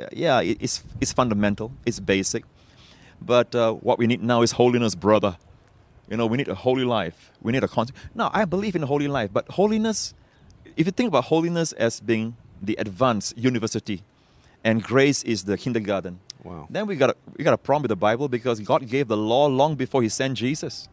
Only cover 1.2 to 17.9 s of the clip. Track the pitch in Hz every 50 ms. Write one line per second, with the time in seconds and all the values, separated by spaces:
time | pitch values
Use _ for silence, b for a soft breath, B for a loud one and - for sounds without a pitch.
1.2 | 127 120 107 101 104 101 101 - 107 117 135 - - 123 104 101 98 92 98 98
2.2 | 95 - - 113 - - _ b b b b b b b b b b b b b
3.2 | - 95 120 123 117 - - 120 117 113 113 - - 110 123 - 117 113 120 90
4.2 | 101 117 123 117 117 113 - - 123 123 120 120 120 110 - 87 - 104 107 104
5.2 | 98 101 87 - _ - - - _ _ _ _ _ _ _ - _ - 110 113
6.2 | 117 113 113 135 139 - 92 - - 127 127 135 127 123 120 107 90 82 - -
7.2 | - - _ _ - 110 123 135 101 - - 120 113 127 - B B B B 226
8.2 | 214 - - 185 214 165 160 190 208 220 180 170 151 127 143 147 143 143 143 131
9.2 | 110 98 - 120 - - - - 196 214 214 220 220 226 214 - - - - b
10.2 | b b b b b b b - - - - - 160 190 190 - 247 226 160 123
11.2 | 123 - 156 165 165 170 170 170 165 - - - 117 117 - - 104 107 117 110
12.2 | 110 117 120 - - - - - 98 101 110 - 107 107 92 90 131 127 113 101
13.2 | - - - 117 113 127 127 113 110 107 - 110 - - 101 85 - _ b b
14.2 | b b b b b b b b b 113 113 113 104 - 117 135 139 143 135 -
15.2 | - - 117 98 92 101 98 90 - 135 120 117 104 95 101 95 85 92 90 90
16.2 | _ - - - - 87 90 80 73 78 - 175 220 202 196 143 139 120 - _
17.2 | - - - - 139 170 120 - - - 139 151 143 113